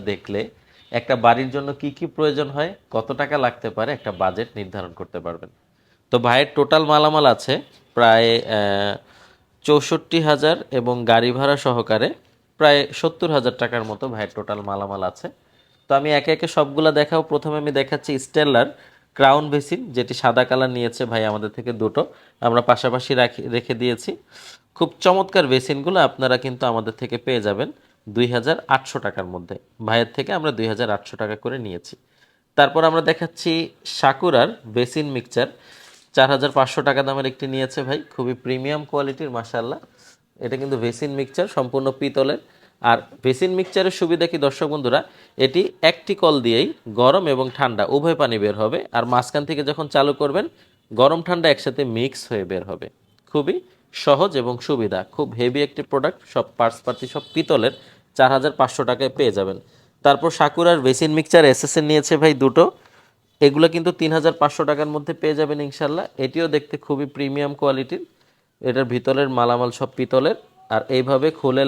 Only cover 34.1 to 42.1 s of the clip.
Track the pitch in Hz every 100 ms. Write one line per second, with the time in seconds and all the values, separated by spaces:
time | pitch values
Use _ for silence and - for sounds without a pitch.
34.1 | 135 180 135 143 233 120 110 127 156 147
35.1 | 131 - - 123 - - - - - _
36.1 | - 131 139 139 135 131 - 139 135 135
37.1 | 135 135 131 135 131 131 131 131 147 -
38.1 | - 123 127 - 127 135 151 147 147 139
39.1 | 135 156 120 113 123 117 320 - _ _
40.1 | _ _ - 120 131 139 131 117 120 147
41.1 | 139 135 - 196 - 127 135 135 131 143